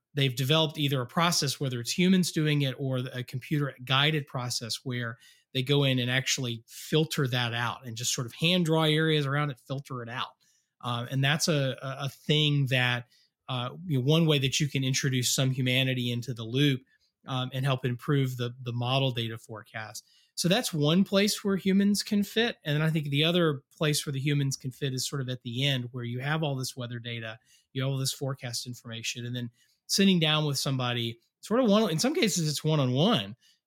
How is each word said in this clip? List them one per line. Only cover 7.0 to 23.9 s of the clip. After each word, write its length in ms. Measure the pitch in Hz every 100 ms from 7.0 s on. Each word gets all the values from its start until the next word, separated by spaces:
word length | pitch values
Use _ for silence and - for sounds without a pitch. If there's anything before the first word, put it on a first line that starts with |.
| 156 - 131
that 240 | 123 120
out 340 | 117 120 - 131
and 80 |
just 200 | 110 123
sort 120 | - 117
of 60 |
hand 320 | - 165 185
draw 200 | 160 160
areas 420 | 156 151 160 151 139
around 240 | 143 147
it, 80 | 131 -
filter 340 | 135 - 127
it 60 | 117
out. 220 | 120 - - _ _ _ _
Uh, 240 | 123 120 123
and 120 | 135
that's 260 | 139 151 -
a, 280 | 147 135 120
a, 240 | 139 135 139
a 20 |
thing 580 | - - 151 151 143 131
that, 340 | 131 123 123 - _ _ _ -
uh, 180 | 127 123 147 185
you 120 | 135
know, 60 |
one 200 | 127 160
way 140 | 160 147
that 200 | 135 -
you 60 | 147
can 160 | 135
introduce 480 | 131 131 143 131 120
some 200 | - 135
humanity 600 | 131 127 127 131 127 120
into 220 | 120 123
the 100 | 117
loop, 380 | 110 127 147 127 - _ _ _ -
um, 240 | 131 127
and 120 | 131
help 200 | 139 127
improve 520 | 127 120 - 143 131 123
the, 160 | 123 127
the 100 | 123
model 400 | 120 120 135 135
data 260 | 120 113 113
forecast. 640 | - 107 107 113 110 110 - _ _
So 140 | - 170
that's 240 | 208 240
one 320 | 156 147 175
place 400 | 196 196 208 -
where 120 | 202 196
humans 460 | 190 196 202 202
can 200 | - 202
fit. 340 | 202 226 226 -
And 100 | 160
then 80 | 147
I 80 | 160
think 200 | 160 147
the 140 | 139
other 380 | 160 175 165 135 - _
place 280 | 156